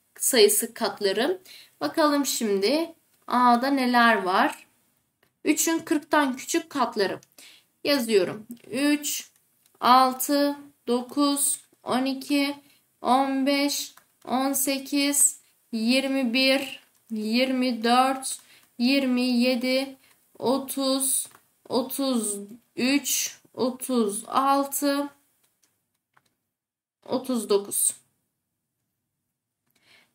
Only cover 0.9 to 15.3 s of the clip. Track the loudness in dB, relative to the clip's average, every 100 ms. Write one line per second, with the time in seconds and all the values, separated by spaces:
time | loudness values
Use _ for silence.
0.9 | -2 -2 0 0 -2 -8 -20 -20 _ -6
1.9 | 2 2 2 -2 -2 -2 0 0 0 -2
2.9 | -8 _ _ -4 2 4 4 2 0 2
3.9 | 4 4 4 2 2 0 -2 -18 _ _
4.9 | _ _ _ _ _ -2 0 0 -2 -2
5.9 | -4 0 0 0 -4 -4 -6 -4 -4 -4
6.9 | 0 -2 -4 -14 -20 -20 -20 _ _ -2
7.9 | 0 2 2 2 -4 -12 -20 -10 -2 0
8.9 | 0 -2 -8 -10 _ _ _ _ _ 4
9.9 | 6 6 0 -2 2 2 -2 -12 _ -4
10.9 | -2 -2 0 2 2 -2 -4 -10 _ -4
11.9 | -2 -2 -4 -2 0 0 -4 _ _ _
12.9 | _ 2 2 2 0 0 0 0 -2 -8
13.9 | -14 _ _ -4 -2 0 0 -2 -4 -2
14.9 | 0 0 2 0